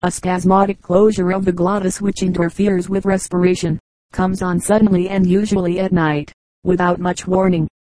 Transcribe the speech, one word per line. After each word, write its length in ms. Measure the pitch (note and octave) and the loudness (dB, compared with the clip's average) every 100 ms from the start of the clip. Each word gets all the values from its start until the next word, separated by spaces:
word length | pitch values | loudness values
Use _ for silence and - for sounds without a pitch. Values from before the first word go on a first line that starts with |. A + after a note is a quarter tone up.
A 80 | F3+ | -4
spasmodic 720 | - F#3 F3+ F3 F#3+ G3 G3 | -4 -4 -2 2 2 2 -2
closure 500 | - F3 G#3+ G3+ F3+ | 0 4 4 2 -2
of 120 | F#3+ | 0
the 80 | F#3+ | -2
glottis 480 | F3+ F3 G#3 F#3+ - | 0 0 0 -2 -2
which 220 | G3+ G3 | -4 -2
interferes 640 | F#3+ F3 E3+ - G3+ F#3 F3+ | -4 -2 -2 0 0 0 -2
with 180 | G3 G3 | -2 0
respiration, 720 | F#3+ - F3+ F3+ F#3 E3+ D#3+ _ _ _ | -2 -2 0 2 2 -2 -4 _ _ _
comes 300 | - F#3 F#3 | -4 -2 -2
on 180 | F#3 F3 | -2 -2
suddenly 480 | - G#3 G#3+ F#3 F#3 | 2 2 4 2 0
and 180 | G3 F#3 | 0 2
usually 540 | F#3 G#3+ G3+ F3+ F3+ | 2 2 -2 0 -2
at 120 | F#3+ | 0
night, 400 | F3+ D#3+ D3 D3 _ _ _ | 0 0 -2 -4 _ _ _
without 360 | F3+ F3+ F3+ F3 | -2 0 2 0
much 260 | F3 F3+ - | -2 -4 -2
warning. 400 | F#3 F#3+ F3 D#3 _ _ | 0 2 0 -2 _ _